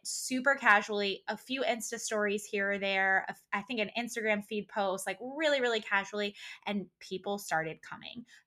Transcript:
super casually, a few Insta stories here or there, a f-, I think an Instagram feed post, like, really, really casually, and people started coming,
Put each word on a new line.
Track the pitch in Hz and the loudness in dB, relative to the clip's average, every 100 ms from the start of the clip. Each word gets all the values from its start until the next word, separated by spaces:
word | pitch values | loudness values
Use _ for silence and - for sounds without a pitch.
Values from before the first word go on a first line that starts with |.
super | - - - 254 262 | -4 -6 -2 0 2
casually, | 269 240 208 208 208 202 185 - | 4 8 6 6 0 0 -2 -4
a | 208 | -8
few | - 269 | -4 -2
Insta | 247 233 - 226 | 0 0 -2 -6
stories | - 220 208 202 - | -4 0 0 0 -2
here | 208 196 | -2 0
or | 202 | 0
there, | 196 190 190 190 - | 0 2 4 4 2
a | |
f-, | 196 _ | -6 _
I | 202 | -4
think | 196 247 | -2 -2
an | 202 - | -2 -2
Instagram | 240 - 220 208 208 | -6 -2 0 0 0
feed | 214 202 | -6 -4
post, | 226 196 190 196 | -2 0 0 -4
like, | 190 | -6
really, | 247 277 311 285 | -6 0 2 4
really | 247 226 | 4 2
casually, | 214 202 196 208 202 208 - - - | 2 0 0 -2 -4 -6 -14 -10 -4
and | 208 180 _ | -4 -4 _
people | - 185 190 202 | -8 -6 -4 -4
started | - 160 160 156 | -2 -2 -2 -6
coming, | - - - - 240 - | -12 -14 -12 -14 -16 -20